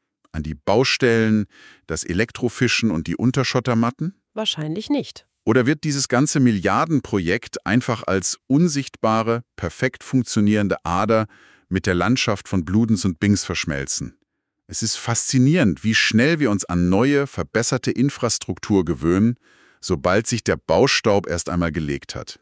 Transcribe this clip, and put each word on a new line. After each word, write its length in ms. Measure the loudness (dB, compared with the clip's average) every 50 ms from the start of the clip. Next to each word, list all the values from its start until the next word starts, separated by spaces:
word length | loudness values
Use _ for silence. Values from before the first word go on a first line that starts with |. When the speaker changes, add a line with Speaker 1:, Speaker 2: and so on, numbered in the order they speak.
| _ _ _ _ _ _ -8
Speaker 1:
An 100 | -6 -6
die 120 | -6 -8
Baustellen, 920 | -4 _ 2 2 2 2 2 0 0 2 2 4 4 4 4 2 2 0 -2 _ -16 -20 -20 -20 _ _
das 160 | -8 -6 -6 -4
Elektrofischen 880 | -2 -2 -2 -2 -2 -4 -4 -4 -4 0 0 0 0 2 0 0 -2
und 160 | -2 -2 -4
die 100 | -4 -4
Unterschottermatten? 1040 | -2 -2 -2 0 0 -2 -2 -2 -2 -2 0 0 0 0 0 -2 -4 -8 -8 -8 _ _ _ _
Speaker 2:
Wahrscheinlich 560 | -6 -6 -4 -4 -6 -6 -6 -6 -8 -4 -4
nicht. 360 | -2 -4 -4 -6 -12 -20 -20 _ _ _ _
Speaker 1:
Oder 220 | 2 2 4 4
wird 160 | 2 0 0 -2
dieses 240 | -4 -2 -2 -2
ganze 320 | 0 0 2 2 2 2 4
Milliardenprojekt 1300 | 4 4 4 2 0 0 0 0 0 0 0 -2 -2 -2 -2 -2 0 0 -2 -2 -4 -8 -12 -8 -4
einfach 380 | 0 0 0 0 0 -4 -4 -2
als 320 | -2 -2 0 0 -2 -6 -8 _
unsichtbare, 960 | 0 2 2 2 2 0 -2 -4 -6 -6 -4 0 0 2 2 2 0 -2 -2 -4 _ _
perfekt 480 | -8 -8 -6 -4 -2 -4 -4 -4 -6 -6
funktionierende 720 | -2 0 0 0 2 2 2 4 4 4 2 2 0 -2 -4 -2
Ader 420 | -2 -2 0 2 2 2 0 0 -2 _ -16 _ _ _ _ _ _
mit 180 | -4 -2 0
der 80 | 0 0
Landschaft 520 | 2 2 2 2 0 0 -2 -2 -4 -4
von 180 | -4 -2 -2 -2
Bludenz 400 | 0 2 2 2 2 2 0 0
und 140 | -2 -2 0
Bings 240 | 2 2 2 2 0
verschmelzen? 720 | -2 -6 -6 -4 -4 -6 -6 -4 -6 -6 -6 -8 -10 -12 _ _ _ _ _ _ _ _ _ _ -14
Es 160 | -8 -6 -4
ist 120 | -4 -4
faszinierend, 840 | -4 -4 -2 -2 -2 -2 0 2 4 4 4 4 4 2 2 0 0 0
wie 140 | 0 0
schnell 420 | 2 0 2 2 2 4 2 2 2
wir 100 | 2 0
uns 140 | 0 -2 -2
an 240 | -2 0 0 2 2
neue, 380 | 4 4 4 2 2 0 0
verbesserte 640 | -2 -4 -8 -8 -4 -2 -2 0 0 -2 -2 -2 -2
Infrastruktur 960 | 0 0 0 0 0 -2 -2 -2 -2 -4 -4 -6 -8 -8 -2 0 2 2 2
gewöhnen, 500 | 2 -2 -2 0 2 2 4 4 2 0 -2 _ _ _ _ _ _ _ _
sobald 480 | -6 -4 -4 -2 0 2 2 2 0 0
sich 160 | -4 -4 -2
der 120 | -2 -2
Baustaub 720 | -2 0 0 2 4 4 4 2 2 2 2 2 2 0 -2
erst 220 | -4 -4 -4 -4
einmal 220 | -2 -2 -2 -2 -2
gelegt 420 | -4 -4 -4 -6 -6 -8 -10 -12
hat. 240 | -12 -14 -14 -16 -20